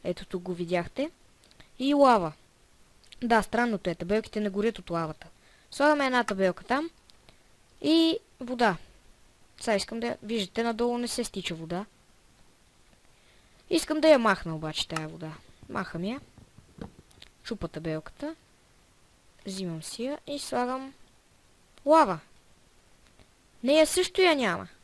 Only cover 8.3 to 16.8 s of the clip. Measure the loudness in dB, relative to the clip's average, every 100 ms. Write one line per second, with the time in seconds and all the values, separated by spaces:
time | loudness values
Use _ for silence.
8.3 | _ -10 2 2 2 -10 -20 -20 _ _
9.3 | _ -20 -8 -2 -2 -2 -6 -6 -6 -6
10.3 | -6 -4 -2 -4 0 -2 -2 -4 -4 -6
11.3 | -6 -8 -10 -6 -8 -8 _ _ _ _
12.3 | _ _ _ _ _ _ _ _ _ _
13.3 | _ _ _ -2 -2 0 2 6 6 6
14.3 | 0 -2 -6 -8 -8 -6 -6 -8 -12 -14
15.3 | -14 -20 -20 -10 -8 -8 -8 -8 -8 -14
16.3 | -20 -20 -20 _ -18